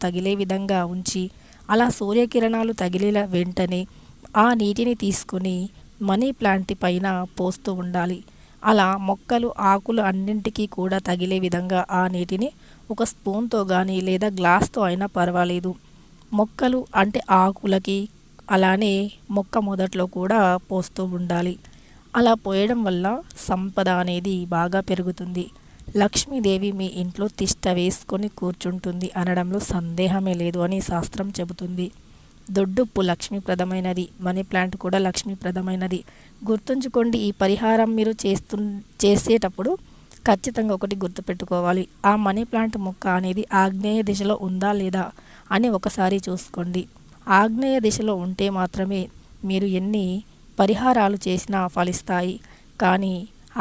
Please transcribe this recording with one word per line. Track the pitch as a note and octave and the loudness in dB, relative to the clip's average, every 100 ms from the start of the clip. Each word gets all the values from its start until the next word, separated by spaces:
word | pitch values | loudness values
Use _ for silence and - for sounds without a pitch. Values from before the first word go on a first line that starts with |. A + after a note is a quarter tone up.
తగిలే | F3+ F3 F#3+ G3+ | -4 -2 -2 -2
విధంగా | F#3+ G3 G3 F#3+ F3 | -2 -2 0 0 0
ఉంచి, | F3+ F3+ F#3 F#3 - - - - | -2 -2 -2 -4 -8 -20 -16 0
అలా | G#3+ A#3+ | 2 2
సూర్యకిరణాలు | A#3 G3+ A3+ A#3 A#3+ A3+ A3+ A3+ G#3+ | 0 0 2 2 2 0 0 -2 -2
తగిలిన | F3+ F#3 G3+ G#3 G3+ F3+ | -2 0 2 2 0 0
వెంటనే | F3+ F#3 F3+ F3+ F#3 - - - - G#3+ | -2 -2 -2 -2 -4 -12 -20 -20 -2 4
ఆ | A#3 | 4
నీటిని | A#3 G#3 G#3 A#3 A#3 | 4 2 0 0 0
తీసుకుని | G3+ F#3+ - F#3 F#3 F3+ F#3+ - - - | 2 2 2 -2 -2 -4 -6 -12 -20 -6
మనీ | G3 G3 C4 | 0 2 0
ప్లాంట్ | - G#3+ F#3+ F#3 G3 | 0 2 2 0 -2
పైన | F3+ F3+ G3 F#3 F3+ - | 0 0 0 -2 -6 -4
పోస్తూ | F#3 - G#3 | -4 -2 -6
ఉండాలి. | F#3 F3 F3+ F3 F3+ - - - - | -4 -4 -2 -2 -4 -10 -20 -20 -4
అలా | G#3+ G#3+ F#3 G3 G3 | 2 4 4 0 -2
మొక్కలు, | F#3+ - A#3+ A#3 - G3 | -4 -2 -2 -2 0 2
ఆకులు | G3+ G3+ A3+ | 2 0 0
అన్నింటికీ | G3 F#3+ G3 G#3+ G#3+ G#3+ G#3 - | 0 0 -2 -2 -4 -4 -6 -2
కూడా | F#3 F#3+ F#3 | -2 -2 -2
తగిలే | F3+ F#3 F#3+ | -2 0 0
విధంగా | F3+ F3 F3+ F#3 - | 0 0 0 0 0
ఆ | F#3 F#3 | 0 0
నీటిని | F3+ F3 F#3 C#4 - - - - | -2 -4 -2 -4 -6 -20 -20 -12
ఒక | G#3+ | 0
స్పూన్తో | A3+ - G3 G3+ A#3 A3 | 0 0 -4 -2 0 -2
కానీ | F#3+ F3+ F#3+ F#3 | 2 0 0 -2
లేదా | F#3 F#3 G#3+ F#3 | 0 0 0 2
గ్లాస్తో | F3 F#3 - A#3+ | 4 6 4 2
అయినా | F#3 F#3 G3+ - | 0 0 -2 0
పర్వాలేదు, | F3 F3+ F3 F3+ F#3 F3+ - - - - - G#3+ | 0 2 0 0 -4 -8 -16 -20 -20 -20 -4 0
మొక్కలు | A3 - B3+ B3+ - G#3+ | 0 0 0 0 0 2
అంటే | G3+ A3+ - | 2 0 2
ఆకులకి | F#3+ F#3+ F#3+ G3+ F#3+ F#3+ G3 G#3 - - - - F#3+ | 4 4 2 0 0 0 -4 -4 -12 -20 -18 0 2
అలానే | F#3+ F#3+ G#3+ G3 G#3 - - | 4 4 2 0 -2 -8 -4
మొక్క | G3+ G3 A3+ G3+ | -4 -2 -2 -2
మొదట్లో | F#3+ F#3+ F#3+ F3+ F3+ | -2 -2 -2 -4 -2
కూడా | F#3 A3 F#3 F3+ - | 0 4 4 2 -2
పోస్తూ | F#3 F3 - F#3 F3+ | -4 -4 -4 -6 -4
ఉండాలి. | F3+ F3 F3+ - - - - - - | -2 -2 -2 -6 -16 -20 -20 -20 -4
అలా | A#3+ A#3+ A3+ G3 | 2 4 4 2
పోయడం | F#3+ G#3 A#3+ | 0 2 0
వల్ల | G3+ F3+ F#3+ B3+ - - - | 0 0 0 -2 -8 -8 -4
సంపద | F#3 F#3+ F#3+ F#3+ F3+ | -2 -2 0 2 2
అనేది | F3 F3 F#3+ F#3 F3 | 0 -2 -2 -4 -2
బాగా | E3+ F3 F#3+ F#3+ | -2 0 0 0
పెరుగుతుంది. | F3+ F3+ E3+ F3 F3+ F3 - - - - G3+ | -2 -2 -4 -6 -6 -8 -12 -20 -20 -4 0
లక్ష్మీదేవి | G3+ - C#4 C4 G3+ F#3+ G3+ G3 | 2 2 -2 0 0 2 0 -4
మీ | F#3+ F3+ | -6 -4
ఇంట్లో | F3+ F#3+ G#3 - | -6 -4 -6 -2
తిష్ట | F#3 - F#3 F3+ | -2 0 0 2
వేసుకొని | F3+ - - G3 G#3 - | 2 0 -2 -4 -4 -4
కూర్చుంటుంది | F3+ F3+ F3+ F3+ F3+ F3+ F3+ F#3 | -6 -4 -6 -6 -6 -6 -6 -4
అనడంలో | F3+ F3+ F3+ G3+ - | 0 0 0 -2 0
సందేహమే | F3+ E3+ E3+ F#3 F#3+ F#3+ F3 | -2 -2 -2 0 2 0 0
లేదు | E3+ F3 | -2 0
అని | F3 F#3+ | -2 -2
శాస్త్రం | - E3+ - - G3 F#3+ | -2 -2 -2 -4 -6 -4
చెబుతుంది. | F3 F3 F3 F3+ F3+ - - - - - - | -6 -8 -8 -4 -6 -8 -20 -20 -20 -20 -4
దొడ్డుప్పు | G3 F#3+ G3 A#3 G3+ | 0 0 0 0 0
లక్ష్మీప్రదమైనది, | F#3 E3+ - G3+ F#3+ F3+ F3+ F#3 F#3 F3+ F3 - F3+ | 0 0 -4 -6 -4 -2 -2 -2 -2 -4 -6 -4 -4
మనీ | F#3 F#3+ | -2 0
ప్లాంట్ | F#3 F#3 F#3 | 0 0 -2
కూడా | F3+ F#3+ F#3+ | 0 0 2
లక్ష్మీప్రదమైనది. | - G3+ F#3+ F3+ F3+ F#3 F#3 F#3 F3+ - - - - G#3+ | -2 -6 -6 -6 -4 -4 -2 -2 -4 -8 -20 -20 -10 -2
గుర్తుంచుకోండి, | G#3+ - C4 B3+ A#3+ A#3 A3+ G#3 | -2 0 -2 0 0 2 2 -2
ఈ | |
పరిహారం | - F#3+ G#3 A3 A3+ A3+ A3 | 0 2 2 4 4 4 2
మీరు | A3 A3 G3 | 0 0 0
చేస్తు-, | G3 - G#3 G#3 G3+ - - | 0 -2 -4 -4 -6 -10 2
చేసేటప్పుడు | G3+ G3+ - A3+ F#3+ F#3+ A#3 F#4+ - - - - - | 6 6 6 2 2 -2 -4 -4 -8 -20 -20 -4 2
ఖచ్చితంగా | F#3+ C4 A#3 A3 F#3 | 2 0 -2 -2 -2
ఒకటి | G3 G3 | -2 -4
గుర్తుపెట్టుకోవాలి. | F3+ F#3 F#3 F3+ F3 F3+ F3 F#3 F3+ - G3+ | -4 -6 -8 -8 -4 -2 0 0 -2 0 2
ఆ | G#3 G3+ | 4 2
మనీ | G3+ A#3 | -2 -2
ప్లాంట్ | A3+ A3+ A3 | -2 -2 -4
మొక్క | F#3+ F#3 F#3+ F3+ | -8 -6 -2 0
అనేది | F#3 F#3+ - G3 | 0 -4 0 2
ఆగ్నేయ | F#3+ F#3+ G#3 A3 G#3 | 2 0 0 0 0
దిశలో | G3 G3+ G#3 F#3 | 0 0 -2 -2
ఉందా | F#3 G3 G3+ | -2 0 0
లేదా | F#3+ F#3 - - - - - | -2 -2 -4 -10 -20 -20 -2
అని | F#3 B3 F#3+ | 2 2 2
ఒకసారి | - - F#3 G3 F#3+ | -2 0 2 2 -2
చూసుకోండి. | F3+ - - F3 F3+ - - - - - | -6 -6 -6 -4 -4 -6 -16 -20 -12 4
ఆగ్నేయ | G3 A3+ A3+ C4+ C4 | 6 6 2 0 2
దిశలో | G#3+ G#3 A3 F#3+ F3+ | 2 2 0 -2 -2
ఉంటే | F#3 G3 | -2 -2
మాత్రమే | F#3+ F3+ - F#3+ G3 F3+ - - - G3 | 0 -2 -2 -2 -2 -6 -12 -20 -10 -2
మీరు | F#3+ G3 F#3 | 0 0 0
ఎన్ని | F#3+ G#3+ F#3 F#3+ - - - - | 0 0 0 -4 -8 -20 -12 2
పరిహారాలు | G3 G#3 B3+ B3 G3+ G3+ F#3+ | 2 4 4 4 4 2 -2
చేసినా | F3+ - G3 F3+ - | -2 0 -2 -2 0
ఫలిస్తాయి. | F3+ F3+ - F3+ F3+ - - - - - | 0 0 0 -2 -2 -6 -12 -20 -20 0
కానీ | F#3 F#3+ F#3+ F3+ G#3 - - A#3 | 2 2 0 -4 -8 -18 -12 4